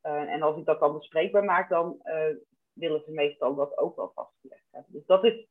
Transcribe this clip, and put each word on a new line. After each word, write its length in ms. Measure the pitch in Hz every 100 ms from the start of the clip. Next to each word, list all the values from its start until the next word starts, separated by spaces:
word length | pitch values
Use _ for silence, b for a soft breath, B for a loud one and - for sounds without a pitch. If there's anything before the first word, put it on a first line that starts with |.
Eh, 320 | 160 147 147
en 100 | 151
als 140 | 156 156
ik 80 |
dat 160 | 156 156
dan 120 | 147
bespreekbaar 520 | 151 - 160 185 202
maak, 240 | 202 180 185
dan, 320 | 170 175 -
eh, 320 | - 160 156 147 - _ _
willen 300 | - 160 151
ze 60 | 151
meestal 440 | 156 147 143 127
dat 240 | 143 143 -
ook 180 | 170 -
wel 160 | -
vastgelegd 520 | - - _ - - _
hebben. 220 | 139 -
Dus 140 | 147 -
dat 180 | 185
is 220 | 220 226 -